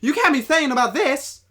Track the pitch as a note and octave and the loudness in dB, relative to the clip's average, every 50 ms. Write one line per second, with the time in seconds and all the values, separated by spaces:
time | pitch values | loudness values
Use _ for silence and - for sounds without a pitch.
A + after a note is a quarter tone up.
0 | - A#3 D4+ - A#4 F#4 D4+ C4+ A3 - D#4 D#4+ D#4 C#4 B3+ B3 B3 A3+ F#3+ C#4+ | -2 -2 -2 2 2 2 2 2 0 0 0 0 2 0 0 0 0 0 0 0
1 | G#4 C#4 C4 C#4 - - - - _ _ | 0 0 0 -2 -4 -10 -16 -18 _ _